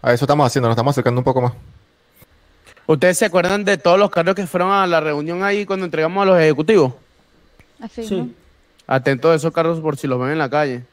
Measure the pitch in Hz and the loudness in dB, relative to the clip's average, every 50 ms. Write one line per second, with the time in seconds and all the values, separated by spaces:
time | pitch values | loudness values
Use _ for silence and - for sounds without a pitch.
0 | - 127 120 117 139 131 143 147 143 127 - 139 123 117 117 117 117 139 143 - | 2 0 0 0 2 0 2 2 2 2 2 0 0 2 0 2 0 0 0 0
1 | 120 127 120 123 127 135 127 127 123 120 117 - - - - - _ _ _ _ | 0 0 0 0 0 0 0 0 0 -2 -4 -6 -18 -20 -20 -20 _ _ _ _
2 | _ _ _ _ _ _ _ _ _ _ _ _ _ - - _ _ - 156 143 | _ _ _ _ _ _ _ _ _ _ _ _ _ -20 -20 _ _ -2 0 2
3 | 170 180 180 - 233 208 170 185 165 180 196 208 208 190 202 165 - 175 175 190 | 4 2 2 2 0 0 2 0 0 0 -2 -2 0 0 -2 0 2 2 4 4
4 | 202 196 - 170 165 185 196 185 196 175 - 180 175 185 196 196 190 180 170 160 | 4 2 0 -2 0 0 -2 -2 -4 -6 -4 -2 0 0 2 2 2 2 2 0
5 | 151 156 147 147 151 160 170 180 190 202 202 208 208 - 196 190 185 175 151 156 | 0 0 -4 -4 -4 -6 -6 -4 -2 -2 -2 -2 -2 -4 -4 -4 -4 -6 -4 -2
6 | 156 160 180 196 202 190 185 175 160 156 151 131 156 156 226 196 147 127 127 - | -2 -2 0 0 2 4 4 4 4 2 2 0 2 2 4 4 4 2 -2 -8
7 | _ _ _ _ _ _ _ _ _ _ _ _ - _ _ _ 254 226 _ - | _ _ _ _ _ _ _ _ _ _ _ _ -20 _ _ _ -18 -16 _ -12
8 | 226 220 208 185 165 120 - _ _ _ _ _ _ _ _ _ _ - 127 135 | -8 -6 -6 -6 -6 -8 -12 _ _ _ _ _ _ _ _ _ _ -4 -4 -2
9 | 123 143 139 123 127 160 165 156 143 165 156 165 160 165 170 165 156 156 147 139 | 0 0 -2 0 2 2 2 2 0 -4 -2 -2 -2 -2 -2 -2 -4 -6 -6 -4
10 | - 139 127 123 127 131 151 160 151 131 123 147 151 139 127 120 123 _ | -4 -4 -2 -2 -2 -2 -2 -2 -4 -2 0 -2 -2 -2 -4 -8 -12 _